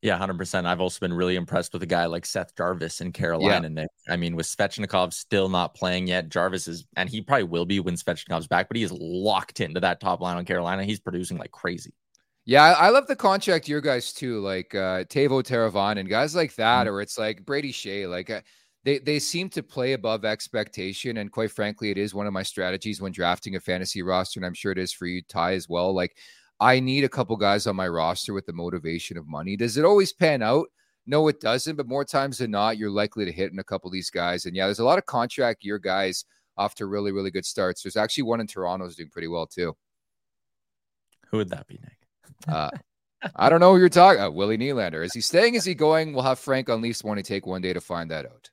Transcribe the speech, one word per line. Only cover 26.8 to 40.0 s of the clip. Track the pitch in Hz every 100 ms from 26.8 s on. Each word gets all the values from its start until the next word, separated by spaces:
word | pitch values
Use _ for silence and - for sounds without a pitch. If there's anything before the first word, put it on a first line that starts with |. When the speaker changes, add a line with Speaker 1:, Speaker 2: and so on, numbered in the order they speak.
Speaker 2:
need | 127 135 135
a |
couple | - 101 110
guys | 101 104 107
on | 95
my | 92
roster | 85 80 90 -
with | 98 -
the |
motivation | 85 87 85 80 82 - 85
of | 76
money. | 73 87 101
Does | 117 110
it | 160
always | 208 196
pan | - 165 143
out? | 110 139 - _ _ _ -
No, | 147 156
it | 147
doesn't, | 110 123 156 151
but | 123
more | 135
times | 139 147 139 127
than | 120
not, | 104 107 110
you're | 107
likely | 101 104 -
to | 95
hit | 82 95
in | 92
a |
couple | - 98 92
of |
these | 92 90
guys. | 90 87 90 90
And | 90
yeah, | 95
there's | 104
a |
lot | 117 185
of | -
contract | 123 120 - 123 110
year | 98 104
guys | 95 95 95 90 - _ _ -
off | 101 -
to | 101
really, | 104 101
really | 98 98
good | 92 85
starts. | - 92 90
There's | 95 107
actually | 107 -
one | 120 117
in | 107
Toronto | 98 90 92 90
who's | 85
doing | 78
pretty | - 82
well | 85 80
too. | - 85 73 _ _